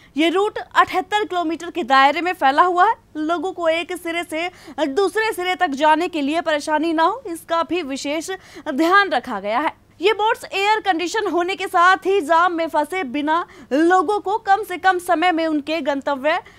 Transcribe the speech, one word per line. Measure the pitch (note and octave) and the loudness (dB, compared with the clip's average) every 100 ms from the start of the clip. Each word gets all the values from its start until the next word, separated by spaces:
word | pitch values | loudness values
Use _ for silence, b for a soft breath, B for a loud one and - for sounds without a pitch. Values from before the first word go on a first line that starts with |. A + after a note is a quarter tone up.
| b C4+ | b 0
ये | E4 | 0
रूट | F4+ G#4 A4+ | 2 0 -4
अठहत्तर | - D#4+ F#4 F#4 F#4 G#4 | -2 2 2 0 -2 -2
किलोमीटर | D#4+ F4+ D#4+ D#4+ E4+ | -2 -2 -2 -4 -6
के | E4 | -6
दायरे | A3+ C4+ C#4 D#4 | 2 4 4 4
में | E4+ | -2
फैला | F4+ C4+ D4 | 0 2 4
हुआ | F4+ F4 G4 | 4 4 2
है। | A#4 _ D4+ | 0 _ -6
लोगों | D#4 E4+ F#4 | -2 -2 -4
को | F4+ E4 | -2 0
एक | E4 F4 | 0 -2
सिरे | F4+ E4+ E4+ | -8 -6 -6
से | E4+ D#4 F4+ B B C#4 D4+ | -4 -6 -6 B B -4 -2
दूसरे | C4+ F#4+ G#4+ A4 | 0 0 0 -2
सिरे | F4+ F4+ | -2 -2
तक | F#4 F4+ | 0 -2
जाने | C4+ D4+ D#4 F4+ | 2 4 4 2
के | D#4 | -2
लिए | C#4 E4 | -2 -2
परेशानी | E4+ D4 D#4 D4+ E4+ | -2 -2 0 0 0
ना | D#4+ | 2
हो, | E4 A#4+ A4 | 2 0 -6
इसका | E4 - E4 | -10 -4 -2
भी | D#4+ F4 | -2 -4
विशेष | C4+ C4+ C#4+ D#4+ D#4 F#4 B E4+ D4 | -4 -6 -4 -4 -6 -10 B -14 -6
ध्यान | C4+ E4 G4 F#4+ | 0 4 4 4
रखा | C4 B3 G3+ | 0 -4 -6
गया | G3+ A#3 | -4 -2
है। | D#4 - _ - | -2 -6 _ -2
ये | F#4 | 0
बोट्स | G4+ A4 A#4 | 2 0 -2
एयर | - F#4+ G4+ G#4+ | -4 -2 0 0
कंडीशन | G4 E4+ F4 A4 G#4 | 0 -2 -2 -4 -2
होने | E4 F4 F#4+ | -2 -2 -4
के | F#4+ | -2
साथ | F4 F4 F#4+ | 2 4 4
ही | F4+ G4 | 2 0
जाम | C#4+ E4 F4+ | 2 2 2
में | E4 E4 | 0 -2
फंसे | D#4 D4+ F#4 | -2 -2 -4
बिना | C4 C#4+ D4 E4 - B B3 | -6 -4 -2 -2 -4 B -2
लोगों | C#4 E4 F#4 D4+ G#4 | 2 4 4 2 -2
को | F#4+ G#4+ | -2 -2
कम | G4+ G4 | 2 0
से | G4 F4+ | 0 -2
कम | F#4+ F4+ | 0 0
समय | F4+ D#4+ F4+ | 0 0 2
में | E4 D#4+ | 0 0
उनके | D4+ C#4+ D#4+ | -2 -2 -4
गंतव्य | C#4 C#4 C#4+ C4+ D4 F4+ - | -2 -4 -2 -2 0 -2 -4